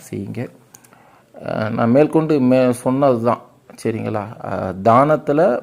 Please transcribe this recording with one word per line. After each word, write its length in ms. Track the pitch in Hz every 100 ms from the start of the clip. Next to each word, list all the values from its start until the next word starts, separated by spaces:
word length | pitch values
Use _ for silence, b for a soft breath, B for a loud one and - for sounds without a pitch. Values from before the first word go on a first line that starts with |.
| -
செய்யுங்க. 380 | 104 101 113 131 - _ b b b b b _ -
அஹ், 260 | - - 110
நான் 200 | 113 117
மேற்கொண்டு 500 | 131 151 160 156 147
மே-, 300 | 127 127 127
சொன்னது 520 | 120 131 131 143 117
தான், 180 | 117 - - _ - -
சரிங்களா? 420 | 113 110 110 107 104 -
அஹ், 320 | - 95 95 92
தானத்துல 760 | 104 120 143 156 - 143 165 123